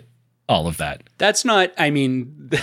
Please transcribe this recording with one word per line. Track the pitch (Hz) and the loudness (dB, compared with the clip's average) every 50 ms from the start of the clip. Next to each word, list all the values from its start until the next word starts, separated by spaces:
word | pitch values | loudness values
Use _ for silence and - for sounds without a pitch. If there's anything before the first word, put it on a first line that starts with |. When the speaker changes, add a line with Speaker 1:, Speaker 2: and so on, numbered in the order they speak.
| - - _ _ _ _ _ _ _ - | -6 -10 _ _ _ _ _ _ _ 0
Speaker 1:
all | 117 85 78 85 | 0 0 0 0
of | 80 - | -2 -4
that. | 80 73 73 - - _ _ - | -4 -6 -6 -10 -16 _ _ 0
Speaker 2:
That's | - 208 214 - - | 0 2 2 2 2
not, | 247 214 190 185 180 - - | 2 4 4 2 2 0 0
I | 160 147 | 0 2
mean, | 147 139 135 127 127 127 123 131 151 147 143 127 151 135 | 2 2 0 0 0 -2 -4 -8 -12 -16 -8 -4 -4 -4